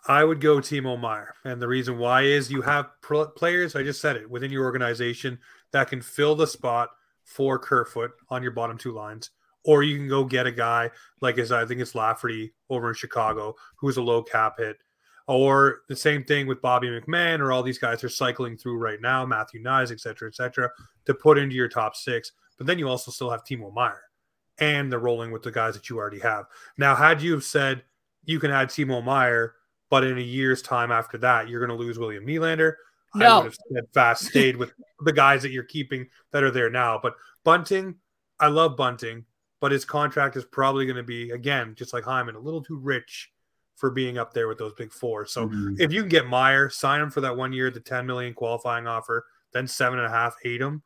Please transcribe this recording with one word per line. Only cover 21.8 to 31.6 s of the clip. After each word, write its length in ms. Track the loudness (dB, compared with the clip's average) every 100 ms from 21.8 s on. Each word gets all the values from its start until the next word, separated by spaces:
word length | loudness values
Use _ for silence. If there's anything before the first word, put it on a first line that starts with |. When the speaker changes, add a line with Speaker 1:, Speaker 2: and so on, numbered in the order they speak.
| -4
Speaker 1:
six. 380 | -6 -6 -8 -8 _ _ _
But 100 | -4
then 120 | -2
you 100 | -2
also 220 | -4 -6
still 200 | -8 -6
have 140 | -6
Timo 280 | -8 -12 -10
Meier, 280 | -4 -4 -4 _ _ _ _ _ -2
and 320 | 0 0 -2
they're 80 | -2
rolling 320 | -2 -2 -4
with 120 | -10
the 100 | -6
guys 220 | -2 -2
that 160 | -4 -10
you 80 | -8
already 220 | -8 -4
have. 260 | -4 -4 -8 -20 -18 0
Now, 160 | 2
had 260 | 6 6 4
you 120 | 0
have 120 | -2
said 400 | 0 0 0 -2 _ _ _ _
you 160 | -6 -2
can 100 | 0
add 180 | 2 0
Timo 360 | -2 -2 -2
Meier, 500 | 0 2 4 2 0 _ _ _ _
but 120 | 2
in 140 | 2 -2
a 60 |
year's 400 | -4 -2 0 0
time 280 | 0 -2 0
after 280 | 0 -2 -2
that, 300 | 2 4 2
you're 120 | -4